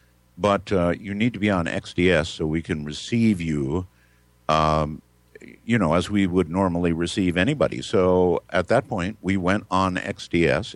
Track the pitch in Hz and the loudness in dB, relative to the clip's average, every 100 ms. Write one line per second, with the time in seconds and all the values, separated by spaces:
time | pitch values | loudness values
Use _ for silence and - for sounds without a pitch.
0 | _ _ _ - 101 98 - 95 87 82 | _ _ _ -2 0 0 0 0 2 0
1 | 95 101 120 110 104 92 82 95 - - | -4 -2 -2 0 0 0 0 -4 -6 0
2 | 90 82 78 - 80 82 80 78 73 76 | 2 4 0 -4 -4 -4 -4 -6 -6 -10
3 | - 117 113 92 80 73 67 85 90 _ | -4 0 2 2 -2 -2 -2 -4 -6 _
4 | _ _ _ _ - 78 78 78 76 78 | _ _ _ _ -2 2 2 2 -2 -6
5 | - _ _ - - - - 117 80 87 | -16 _ _ -20 -20 -12 -2 0 2 2
6 | 87 104 95 90 80 92 95 85 87 82 | 2 0 2 2 0 0 0 0 0 0
7 | 85 - 92 87 104 151 67 64 - 104 | -2 -2 0 2 0 0 -2 -2 -2 2
8 | 92 92 90 85 - 87 87 117 - 104 | 4 4 2 0 -2 -4 0 0 0 -4
9 | 90 110 90 98 87 101 - 92 95 92 | -6 -6 -2 -2 0 -2 0 0 0 -2
10 | 98 - - 87 80 71 113 | -6 -10 -2 0 2 0 -4